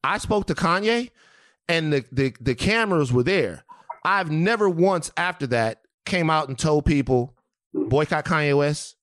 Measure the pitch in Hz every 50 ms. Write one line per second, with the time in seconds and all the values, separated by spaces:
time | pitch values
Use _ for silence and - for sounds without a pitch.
0 | - 135 185 208 - - 214 208 196 - 156 - 175 175 170 190 202 220 233 240
1 | 247 247 _ _ _ _ _ _ _ _ _ _ _ - 170 165 160 151 147 139
2 | 120 _ - 127 135 135 113 _ 117 135 123 113 - 185 214 226 226 208 185 160
3 | 147 123 123 123 123 156 196 190 131 98 82 - _ _ - _ _ _ - -
4 | _ 175 196 196 185 160 151 156 165 196 233 220 208 196 175 165 175 196 190 175
5 | 147 - - - 170 180 175 - 147 127 123 117 113 110 110 _ _ _ _ _
6 | _ - 196 180 170 160 160 156 151 135 135 - - 160 151 151 143 - 147 143
7 | 135 127 131 123 120 139 - _ _ _ _ _ _ _ - - - - 120 143
8 | 156 - 175 151 - - 180 156 151 147 139 143 143 147 151 - - - - _